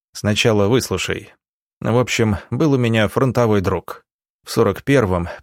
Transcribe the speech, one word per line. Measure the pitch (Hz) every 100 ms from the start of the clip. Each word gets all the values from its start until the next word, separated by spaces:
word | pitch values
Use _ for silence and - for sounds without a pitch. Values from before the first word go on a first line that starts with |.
| _
Сначала | - 104 104 120 107 101
выслушай. | 123 - 92 - 87 101 _ _ _ _ _
В | - 120
общем, | 117 - 110 98 -
был | 123 156
у | 135
меня | 117 113 101
фронтовой | - 131 120 120 104
друг. | 92 87 - - _ _ _ _ -
В |
сорок | - 107 92
первом | - 139 104 90 85 -